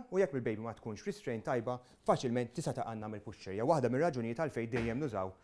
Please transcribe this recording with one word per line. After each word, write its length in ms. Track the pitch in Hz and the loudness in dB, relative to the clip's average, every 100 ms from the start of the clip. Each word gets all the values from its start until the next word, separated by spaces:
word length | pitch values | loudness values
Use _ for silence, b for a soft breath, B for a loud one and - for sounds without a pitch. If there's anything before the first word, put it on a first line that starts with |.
| 247 | 0
u 60 | 185 | 2
jekk 180 | 185 135 | 2 2
il-baby 240 | 117 104 | 0 -2
ma 120 | 117 | -4
tkunx 280 | 107 117 104 - | -8 -8 -6 -6
restraint 360 | - - 113 151 | -6 -4 -4 0
tajba, 280 | 127 117 123 - B - | 0 0 -4 -8 B 2
faċilment 460 | 185 127 120 120 | 4 4 2 0
tista' 200 | - 147 123 | -2 -2 -2
taqanna 320 | 113 110 107 | -2 -4 -6
mill-pusher. 440 | 107 113 101 95 98 | -8 -10 -10 -6 0
Hija 100 | 131 | 4
waħda 240 | 160 120 | 4 4
mir-raġunijiet 500 | 127 170 127 113 120 | 4 2 2 -2 -2
għalfejn 260 | 156 120 113 | -2 -2 -2
dejjem 300 | 120 117 117 | 0 0 0
nużaw 300 | 151 104 95 - | -2 -2 -4 -6